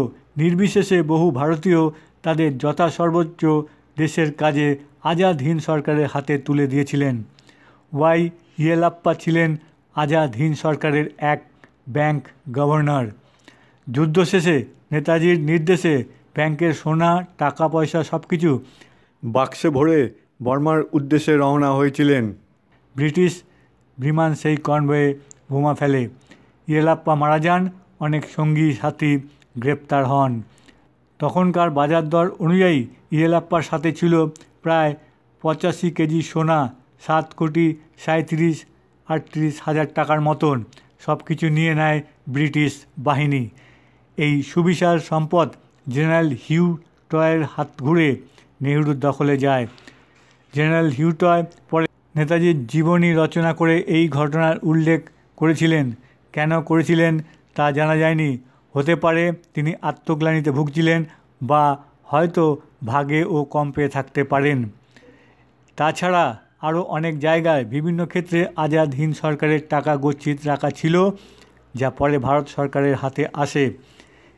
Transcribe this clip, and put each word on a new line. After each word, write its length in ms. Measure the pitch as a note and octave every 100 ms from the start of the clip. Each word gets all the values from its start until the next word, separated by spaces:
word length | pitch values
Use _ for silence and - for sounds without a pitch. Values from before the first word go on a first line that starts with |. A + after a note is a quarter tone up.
| B2 - _ -
নির্বিশেষে 600 | E3 F3 G3+ G3+ G3 F3+
বহু 240 | D#3 D#3+ F3
ভারতীয় 500 | C3 D3 E3 F#3+ E3+ D#3+ D#3 - _
তাদের 280 | E3 D#3 D#3+ C3
যথাসর্বোচ্চ 840 | D3 D3 E3+ D#3 E3+ E3 E3 - D#3+ D3+ D3+ _ _ -
দেশের 320 | D#3 - D#3
কাজে 340 | C#3+ D3+ D3 D3 C#3+ - _
আজাদ 340 | D#3 E3+ F#3 D#3
হিন্দ 200 | C3+ E3
সরকারের 440 | D3+ D#3 D3 D3+ C#3+
হাতে 260 | C#3+ C#3 C#3+
তুলে 280 | B2 C#3+ C#3+
দিয়েছিলেন। 480 | C3+ C#3+ C#3+ C#3 B2 G#2 _ _ _ _ _ -
ওয়াই 300 | C#3+ D#3 E3+ E3+ - _ -
ইয়েলাপ্পা 540 | D#3 E3 E3+ E3 F3
ছিলেন 360 | D#3+ - E3 E3 D#3 - _ _ -
আজাদ 340 | D3 D#3+ D3+ A2
হিন্দ 220 | D#3 D3
সরকারের 500 | D#3+ D3 D#3 D3 D3+ - D3
এক 80 | D3 - _ - _ -
ব্যাংক 320 | B2 D3+ D3+ - - -
গভর্নর। 540 | B2 C#3+ D3+ D3 C#3+ A2+ G2+ _ _ - _ _ _ -
যুদ্ধ 300 | A#2+ D#3+ D#3+
শেষে 340 | F3 F#3+ E3+ D3+ A2+ - -
নেতাজির 460 | D3 D3+ E3 E3+ F3
নির্দেশে 540 | D3+ E3+ D#3 F3+ F3+ C#3+ A2 - _
ব্যাংকের 400 | - D#3 D3+ E3+
সোনা, 380 | D#3 D#3 D#3+ E3+ F3 F3+ -
টাকা 280 | D3 - D#3+
পয়সা 320 | D#3+ D#3 E3+
সব 180 | D3+ E3 -
কিছু 240 | E3+ E3+ B2+ - - - _ _ _
বাক্সে 460 | A#2 A#2 C3 - E3
ভরে 300 | C3+ D#3 D#3+ A#2+ - _ -
বার্মার 380 | B2 C3+ D3+ D#3 D3+
উদ্দেশ্যে 420 | D3+ C#3 D3 D3+ D3+
রওনা 340 | C#3 C#3+ C#3+
হয়েছিলেন। 520 | C#3 C#3+ - D3 C#3 A2 G2 _ _ _ _ _ C3
ব্রিটিশ 380 | D3+ D#3+ F3+ F3 - _ _ _ _ -
বিমান 340 | C3+ D#3 D#3+ D3
সেই 220 | D3+ D3+
কনভয়ে 500 | D3+ D3 C#3+ D3 C#3+ C#3 - - -
বোমা 260 | C#3 D3
ফেলে। 280 | C#3 C#3+ C3+ A#2 - _ - _ _ -
ইয়েলাপ্পা 460 | D#3 D#3 D#3+ D#3+ D3+
মারা 240 | D3 D#3
যান, 220 | D#3+ F3 F#3 - _ -
অনেক 240 | D3+ D3+ -
সঙ্গী 380 | - D3+ D3+ D#3
সাথী 380 | A#2+ D3+ D3 D3+ C#3+ C#3 _ _ A#2+
গ্রেপ্তার 460 | B2 C#3+ - C#3+ C3
হন। 260 | C#3 C3+ A#2 G#2 _ _ _ _ _ _ -
তখনকার 500 | D3+ F3+ F3+ F3 F3
বাজার 340 | C#3+ C#3+ E3 D#3
দর 160 | E3+ F3+ -
অনুযায়ী 400 | D#3+ F3+ F#3 D#3 A#2 - -
ইয়েলাপ্পার 520 | D#3 E3 E3+ E3 F3
সাথে 260 | D3 D#3+ E3
ছিল 220 | D#3+ F3 E3 D#3+ D#3 - _
প্রায় 300 | E3 E3 D#3 D3 _ _ _ _
পঁচাশি 460 | D#3+ D#3 F3+ E3 F3
কেজি 300 | D#3+ D#3+ D#3+
সোনা, 380 | D#3 D#3+ D#3+ D#3+ B2+ - _ _
সাত 220 | - D#3+ D#3
কোটি 340 | - D#3+ D#3+ E3 D#3 - -
সাঁইত্রিশ 600 | - D#3+ D#3 D#3+ E3+ D3 - _ _ _ -
আটত্রিশ 460 | D#3+ D#3 D#3 D#3 -
হাজার 260 | - D#3 D3
টাকার 260 | - D3 D#3
মতন। 360 | D3+ D3+ D#3 C3 G#2+ - _ _
সব 180 | - D3+ -
কিছু 200 | D3+ E3
নিয়ে 240 | D3+ E3 D3+
নেয় 240 | D#3 D3+ D3+ _ -
ব্রিটিশ 420 | B2+ D3+ D3+ D3 - - -
বাহিনী। 440 | B2+ C#3 D3 C#3 A2+ - - _ _ _ _ -
এই 160 | D3 D3
সুবিশাল 540 | C#3 - E3+ E3+ F3 E3+
সম্পদ 460 | D#3 D#3+ D#3 F3 C#3 - _ _ -
জেনারেল 420 | B2+ D#3+ E3 D#3+ A#2
হিউ 240 | - D#3+ F3 E3 - _ -
টয়ের 340 | D#3+ D#3+ D#3+
হাত 260 | C#3+ - C#3+ -
ঘুরে 280 | C3 E3+ D#3 A#2+ - _ _ -
নেহেরুর 380 | C#3 D3 D3+ C#3
দখলে 360 | C#3 C3+ C#3+ C#3
যায়। 280 | C#3 C3+ A2+ - - - _ _ _ _ _
জেনারেল 360 | C#3 D#3 E3 D#3+
হিউ 180 | B2+ E3
টয় 320 | D#3+ F3+ E3+ E3 - -
পরে 200 | D#3+ D#3+ _ _ D3+
নেতাজির 520 | D3+ E3+ F3 D#3+ A#2
জীবনী 460 | D3 D#3+ F3 E3+
রচনা 400 | D#3+ D#3+ E3+ E3
করে 260 | D#3+ E3 E3
এই 300 | - D#3+ E3+
ঘটনার 460 | C#3 D3+ D#3 D#3+ D#3+
উল্লেখ 460 | D#3+ D#3+ D#3+ D#3+ D#3+ _ _ -
করেছিলেন। 540 | D#3 D#3+ D#3+ D#3+ C3 A2+ - _ _
কেন 280 | - D3+ E3
করেছিলেন 580 | D#3 E3 D#3+ E3 E3 D#3+ D#3 - _ -
তা 160 | D3
জানা 260 | C#3+ D#3 D#3
যায়নি। 400 | D#3+ D#3+ D3+ B2+ - _ _
হতে 220 | C#3 C#3+ E3+
পারে 360 | E3+ E3 E3+ E3+ _
তিনি 200 | - D3+ -
আত্মগ্লানিতে 680 | D#3 D3 - D#3 D#3+ D#3+ D3+
ভুগছিলেন 520 | C#3 D3+ D3 D#3+ E3 D#3+ - _ -
বা 420 | B2 D3 D3 C#3 - _
হয়তো 540 | - C#3+ E3+ F3 D#3+ D3 - - A2
ভাগে 380 | C#3 C#3+ D#3
ও 200 | F#3 D#3
কম্পে 440 | C#3+ D3+ D3 C#3+ C#3+
থাকতে 360 | C#3 C3+ -
পারেন। 460 | C#3 C#3 C#3+ C#3 A2+ - _ - - - _ _ _ _ _ -
তাছাড়া 640 | D3+ D#3+ F3+ F3+ D3+ A2 _ -
আরও 200 | D3+ D#3+
অনেক 380 | F#3 D3+ E3 D#3
জায়গায় 460 | D3+ E3 E3 D3+ A2+
বিভিন্ন 400 | C3+ D#3+ E3+ F3
ক্ষেত্রে 420 | F3+ F3 E3+ F3+ -
আজাদ 380 | D#3 D#3 D#3
হিন্দ 220 | C3 D#3 D3
সরকারের 440 | D#3 D3 D3+ D3+ D3+
টাকা 280 | D3 D3 C#3+
গচ্ছিত 500 | D3 C#3+ D3+ C#3+ D3
রাখা 220 | C#3+ D3
ছিল, 400 | - D#3+ E3+ G3 G3 - - - _ _ A#2
যা 140 | C3
পরে 300 | - C#3+ D3
ভারত 280 | B2+ C#3+ C#3+
সরকারের 480 | - C#3+ C#3+ C#3+ C3+
হাতে 300 | C3+ C3+ C#3+
আসে। 400 | - C#3+ D3+ C3 - - _ - _ _